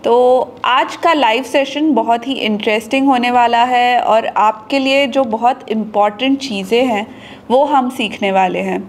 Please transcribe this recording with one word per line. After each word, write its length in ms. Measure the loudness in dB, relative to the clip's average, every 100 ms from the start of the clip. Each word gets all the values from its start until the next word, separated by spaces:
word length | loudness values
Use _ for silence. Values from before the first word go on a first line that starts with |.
तो 120 | 2 4 4 2 0 -4 0
आज 300 | 0 0 -2
का 180 | 0
live 300 | 2 2 0
session 500 | 0 -2 -2 -2 0
बहुत 340 | 0 0 -2 -2
ही 60 |
interesting 760 | -4 -4 -2 -2 -2 -2 0 2
होने 240 | 2 2
वाला 320 | 2 2 2
है 380 | 2 2 2 2
और 260 | 2 0 0
आपके 520 | 0 0 0 -4 -2
लिए 280 | 2 2 2
जो 160 | 0
बहुत 460 | -2 0 0 -2 -4
important 680 | -6 -2 0 0 0 -2 -2
चीज़ें 460 | -4 -8 -2 0 2
हैं 220 | -2 -6 -14 -20 -20 -2
वो 140 | 0 2
हम 240 | 2 0
सीखने 420 | -4 -6 -4 0
वाले 280 | 0 0 -2
हैं। 220 | -4 -6